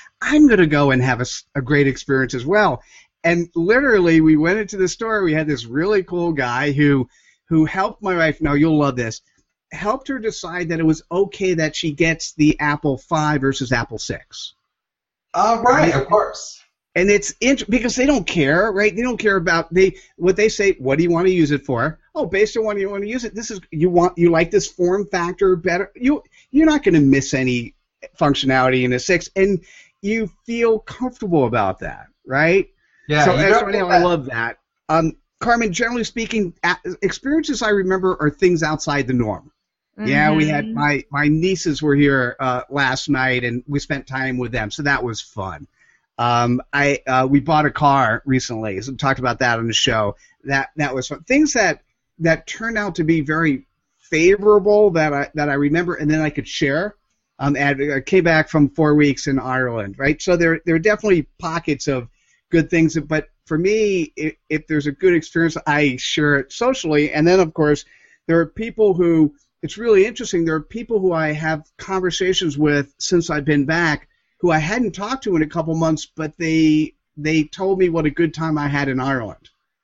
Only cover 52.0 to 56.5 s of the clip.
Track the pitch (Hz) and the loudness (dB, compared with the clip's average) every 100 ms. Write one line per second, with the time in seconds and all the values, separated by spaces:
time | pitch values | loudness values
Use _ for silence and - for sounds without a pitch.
52 | _ - 165 160 - - 226 220 202 175 | _ -4 0 0 -2 -10 -6 -6 -6 -4
53 | 160 165 143 156 160 131 - _ _ _ | 0 0 0 -2 0 -2 -6 _ _ _
54 | - 156 170 202 202 208 196 208 208 165 | -6 2 4 4 4 4 4 4 4 4
55 | 156 143 143 156 147 139 143 160 175 170 | 0 0 -4 -4 -2 0 0 0 -2 -4
56 | 151 156 156 147 - | -2 0 -2 -4 -10